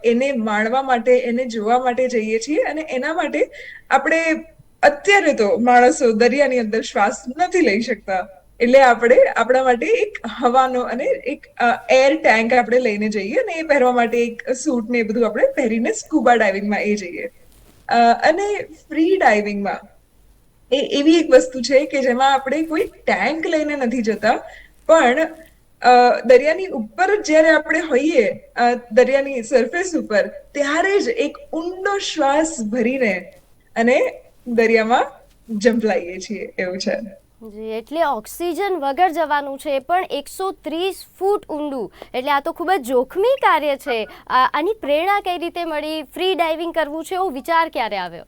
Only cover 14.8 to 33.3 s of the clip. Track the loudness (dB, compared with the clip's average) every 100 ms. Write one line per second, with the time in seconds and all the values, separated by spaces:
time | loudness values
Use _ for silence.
14.8 | -2 -4 -2 0 -2 0 0 0 -2 -2
15.8 | -2 -6 -4 0 4 4 2 0 -4 -2
16.8 | -2 -2 -4 -12 -14 _ _ _ _ _
17.8 | -2 4 4 4 2 2 0 -4 -8 -16
18.8 | _ -2 0 4 4 4 0 -4 -6 -6
19.8 | -12 _ _ _ _ _ _ _ _ -2
20.8 | 0 2 4 4 6 4 4 -6 0 2
21.8 | 2 -2 0 2 2 2 0 -4 -4 -4
22.8 | -4 -6 -4 -2 -2 -4 -2 -2 -2 -4
23.8 | -4 -2 -4 -2 0 -2 -4 -20 -20 _
24.8 | 2 4 4 2 -2 -6 -20 _ _ _
25.8 | 4 6 6 2 4 6 6 -2 -4 -8
26.8 | -10 -4 0 0 2 4 6 4 2 -4
27.8 | 0 0 2 2 0 -2 _ -2 0 0
28.8 | 0 2 4 2 0 -6 0 0 0 -4
29.8 | -4 -4 -2 -2 -2 -8 -12 -4 -2 0
30.8 | 0 0 -2 -4 -4 -6 -10 -8 -8 -6
31.8 | -4 -4 -6 -2 0 0 -2 -6 -6 -2
32.8 | -2 -2 -2 -4 -8